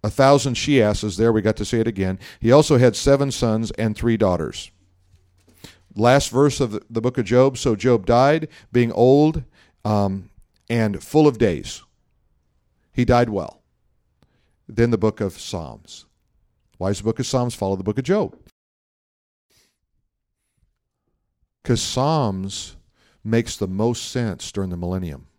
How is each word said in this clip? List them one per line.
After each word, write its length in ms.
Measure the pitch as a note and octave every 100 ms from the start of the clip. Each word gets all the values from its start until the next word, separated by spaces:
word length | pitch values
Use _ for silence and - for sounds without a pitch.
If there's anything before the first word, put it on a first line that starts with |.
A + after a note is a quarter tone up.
| G#2+
a 40 |
thousand 460 | - C3+ C#3+ A#2 A2+
she-asses. 600 | - C3+ G#2 G2+ G#2+ F2+
There, 140 | A2+
we 120 | A2
got 140 | G#2 G#2+
to 80 | G#2
say 140 | A#2
it 80 | A2+
again. 300 | G2 F#2+ F#2+ - -
He 120 | A2+
also 280 | C3+ D3+ C#3
had 160 | B2 G#2+
seven 360 | - C#3 C#3
sons 380 | - A#2+ A2 A2+
and 240 | - A2+ G#2+
three 220 | A#2+ A2+
daughters. 540 | G2+ F2+ D2 - - _ _ _ _ _ _ _ _ _ - _ _ -
Last 340 | A#2 C#3 -
verse 300 | A#2+ D3 C3
of 120 | B2+
the, 100 | G2+ _
the 120 | A2+
book 160 | A#2+ B2+
of 80 | G#2
Job. 320 | B2 C3+ B2+
"So 180 | C3+ G#2+
Job 300 | B2+ A#2+ F#2
died, 420 | A#2+ C#3 D#3 D#3 - _
being 200 | A#2+ A#2
old, 520 | - A#2+ C#3 D3+ D#3 - _ _ _
um, 460 | G#2+ G#2 G2+ F#2+ F#2 _ _ _ _
and 340 | A#2 G#2+ F#2+
full 240 | - D3+ D3+
of 100 | A2+
days." 440 | A2 D#2 - - _ _ _ _ _ _ _ _ _ _ _
He 120 | - A#2+
died 240 | A#2+ A#2+
well. 320 | G2+ E2 - _ _ _ _ _ _ _ _ _ _ -
Then 240 | A2+ A#2+
the 60 | A2+
book 240 | A2 -
of 180 | G2 -
Psalms. 680 | - F#2 D2+ A1 _ - _ _ _ _ _ _ _ _
Why 120 | F#2
does 100 | G2+
the 40 |
book 160 | G#2 A2
of 60 | B2
Psalms 300 | C3 B2 -
follow 200 | G2 F#2+
the 80 |
book 140 | F#2+ G#2+
of 60 |
Job? 340 | C3 G3+ F3+ - _ _ _ _ _ _ _ _ _ _ _ _ _ _ _ _ _ _ _ _ _ _ _ _ _ _ _ _ _ _ _ _
'Cause 180 | - A#2
Psalms 960 | - - C#3 D#3+ A#2+ F#2+ G2 - - - _ _ _ _
makes 320 | G#2+ A2+ A#2 -
the 120 | F#2+
most 420 | F#2+ A2+ A#2+ -
sense 420 | B2+ A#2 F2+ -
during 200 | - F#2+
the 60 | F2
millennium. 500 | F2 F#2 F2 C#2 C2+